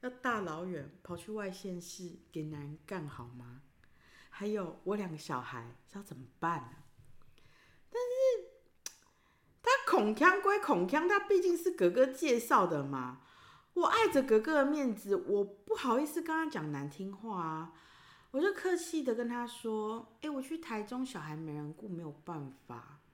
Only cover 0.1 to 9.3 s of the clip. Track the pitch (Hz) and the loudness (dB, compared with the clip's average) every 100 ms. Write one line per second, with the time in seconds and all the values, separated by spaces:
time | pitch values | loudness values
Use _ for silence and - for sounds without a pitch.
0.1 | 254 - 226 180 156 185 170 135 - - | -6 -2 -2 -2 -4 -6 -6 -8 -16 -12
1.1 | 175 - 214 196 185 196 175 175 - 180 | -10 -8 -6 -6 -8 -8 -8 -10 -12 -12
2.1 | 175 - 160 151 151 143 151 - 190 151 | -14 -12 -8 -6 -8 -10 -12 -8 -8 -8
3.1 | - 120 123 120 123 - _ - _ _ | -10 -14 -14 -16 -18 -20 _ -20 _ _
4.1 | - - - 202 214 175 - 180 208 185 | -20 -20 -6 -2 -2 -2 -6 -4 -2 -4
5.1 | 151 - 135 120 120 117 - _ 196 202 | -8 -6 -6 -6 -10 -12 -18 _ -16 -14
6.1 | 127 123 _ 165 165 120 - - - - | -16 -16 _ -2 -2 -6 -18 -20 -20 -20
7.1 | - - - - - - - - 466 494 | -20 -20 -20 -20 -20 -20 -20 -8 -4 -2
8.1 | 508 523 453 359 - _ _ - - _ | 4 4 4 -4 -20 _ _ -16 -16 _
9.1 | _ _ | _ _